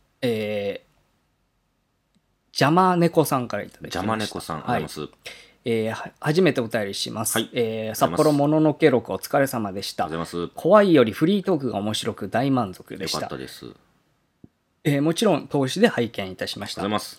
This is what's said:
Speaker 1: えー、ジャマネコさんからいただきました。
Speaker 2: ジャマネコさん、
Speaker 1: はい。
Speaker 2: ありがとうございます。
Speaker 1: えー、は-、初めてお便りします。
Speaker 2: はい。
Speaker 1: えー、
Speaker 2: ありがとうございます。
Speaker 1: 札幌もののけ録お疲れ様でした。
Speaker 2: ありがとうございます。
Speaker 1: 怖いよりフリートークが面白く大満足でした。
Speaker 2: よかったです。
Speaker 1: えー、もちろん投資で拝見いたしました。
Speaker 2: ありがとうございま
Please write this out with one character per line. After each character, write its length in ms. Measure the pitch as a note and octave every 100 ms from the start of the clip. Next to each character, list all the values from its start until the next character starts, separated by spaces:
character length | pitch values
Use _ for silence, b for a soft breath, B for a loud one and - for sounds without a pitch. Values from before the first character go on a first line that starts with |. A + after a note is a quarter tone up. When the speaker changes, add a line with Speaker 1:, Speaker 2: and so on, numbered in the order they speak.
| _ _
Speaker 1:
え 600 | B2+ A2 G#2+ G#2 G2+ F#2+
ー、 1400 | - _ _ _ _ _ _ _ _ _ _ _ _ _ _ _ _
ジ 120 | -
ャ 60 | C#3
マ 260 | E3+ F#3 F3
ネ 120 | E3+
コ 160 | E3
さ 140 | C#3+ C3+
ん 100 | A#2+
か 80 | G#2
ら 60 |
い 60 | -
た 40 |
だ 60 | -
き 40 |
ま 60 | -
し 20 |
た。 60 | F2
Speaker 2:
ジ 40 |
ャ 40 | G2+
マ 80 | A2
ネ 80 | G#2
コ 140 | F2+
さ 140 | -
ん、 60 | D#2+
Speaker 1:
は 120 | -
い。 40 | A#2
Speaker 2:
あ 20 |
り 40 |
が 40 | D#2
と 120 | D#2
う 40 | D2
ご 0 |
ざ 60 |
い 40 | _
ま 60 |
す。 100 | B B B B
Speaker 1:
え 60 | B2 A2+ A2
ー、 40 |
は-、 180 | G#2+ - -
初 220 | D#3 D#3
め 100 | F3+
て 80 | C3
お 80 | A2+
便 180 | A#2 G2+
り 60 |
し 160 | G2+ B2+
ま 140 | A2
す。 140 | G#2+ A2+
Speaker 2:
は 60 |
い。 60 | A2
Speaker 1:
え 40 | B2+
ー、 40 |
Speaker 2:
あ 20 |
り 60 | A2+
が 20 |
と 60 | A2
う 40 |
ご 20 |
ざ 20 | A2
い 20 |
ま 60 |
す。 40 | A2
Speaker 1:
札 180 | D#3 E3
幌 140 | D3+
も 160 | C#3+ C#3+
の 120 | D#3
の 140 | D#3
け 160 | D3 D3+
録 220 | B2 -
お 40 | F#2+
疲 200 | - C#3+
れ 80 | C3+
様 260 | A#2+ G#2
で 100 | F#2+
し 120 | -
た。 100 | -
Speaker 2:
あ 40 | F2
り 40 |
が 60 | E2
と 40 |
う 20 | E2+
ご 40 |
ざ 80 | F2
い 20 |
ま 60 | E2
す。 60 |
Speaker 1:
怖 280 | - D#3 G#3
い 100 | G3+
よ 120 | D#3
り 80 | A2+
フ 140 | - D#3+
リ 140 | G3+
ー 20 |
ト 140 | F#3+ E3
ー 40 |
ク 100 | C3
が 80 | G#2
面 160 | G#2
白 180 | G#2+ A2+
く 160 | G2+ G2
大 220 | A2 C#3
満 240 | C3 G#2
足 240 | F2+ - F#2+
で 100 | F#2+
し 40 |
た。 60 | B2+
Speaker 2:
よ 20 |
か 40 | A#2+
っ 20 |
た 60 | C2
で 100 | B1+
す。 220 | - B1 - _ _ _ _ _ _ - _ _ _ D#3
Speaker 1:
え 120 | C#3
ー、 20 |
も 120 | D3+
ち 100 | E3
ろ 120 | A3 D3+
ん 120 | -
投 180 | C#3+ C3
資 140 | F3+
で 80 | A3+
拝 220 | - A2+
見 200 | - F#2+
い 60 | F#2
た 100 | G2
し 140 | G#2
ま 60 | G2+
し 80 | -
た。 60 |
Speaker 2:
あ 40 | G2+
り 60 |
が 80 | G#2
と 40 |
う 20 |
ご 40 |
ざ 60 |
い 20 |
ま 0 | -